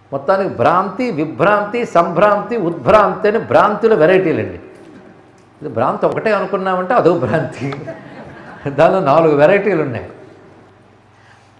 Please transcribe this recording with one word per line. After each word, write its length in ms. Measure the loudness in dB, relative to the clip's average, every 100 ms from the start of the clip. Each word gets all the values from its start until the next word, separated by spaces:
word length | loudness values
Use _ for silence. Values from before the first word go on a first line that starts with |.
| -10
మొత్తానికి 420 | -8 -2 -2 -2 0
భ్రాంతి, 560 | 2 2 -2 -4 -4
విభ్రాంతి, 720 | -4 -6 0 0 0 -2 -6 0
సంభ్రాంతి, 720 | 0 2 2 2 2 -2 -4
ఉద్భ్రాంతి 680 | -4 -4 2 4 4 0 0
అని 100 | 0
భ్రాంతిలో 580 | -2 0 0 0 0 2
వెరైటీలండి. 640 | 4 4 2 -2 -4 -10 -18 -20 -20 -20 -20 -20 -20 _ _ -16
ఇది 80 | -8
భ్రాంతి 360 | -2 -2 0 -2
ఒకటే 260 | -2 -2
అనుకున్నామంటే 600 | -2 -2 -4 -2 -4 0
అదో 200 | 2 2
భ్రాంతి. 600 | 2 0 -2 -4 -8 -8 -8 -12 -16 -18 -20 -20 -20 -20 -10 -6
దానిలో 300 | 2 2 2
నాలుగు 360 | 2 4 4 4
వెరైటీలు 460 | 4 4 2 0
ఉన్నాయి. 280 | -2 -6 -12 -18 -20 -20 -20 -20 -20 _ _ _ _ _ _ -20 _ _